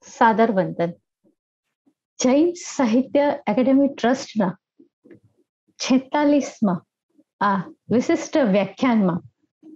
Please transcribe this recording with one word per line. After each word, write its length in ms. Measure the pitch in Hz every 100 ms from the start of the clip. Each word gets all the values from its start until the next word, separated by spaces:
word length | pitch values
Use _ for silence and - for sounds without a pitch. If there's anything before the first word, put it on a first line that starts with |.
સાદર 500 | - - 233 190 226
વંદન. 420 | 190 165 170 175 170 _ _ _ _ _ _ _ _ _ _ _ _
જૈન 300 | 254 277 339
સાહિત્ય 840 | 349 - - 254 226 262 285 294 - -
એકેડેમી 400 | 208 254 269 277
ટ્રસ્ટના 680 | - 226 269 - 214 180 - _ _ _ _ _ - _ _ _ _ _ _
છેતાલીસમાં 1040 | - 262 262 294 294 294 254 - 208 175 _ _ _ _ _ _
આ 160 | 202 196 165 - -
વિશિષ્ટ 480 | 226 - 330 - 320
વ્યાખ્યાનમાં 840 | 247 196 190 - 269 226 185 165 - _ _ _ -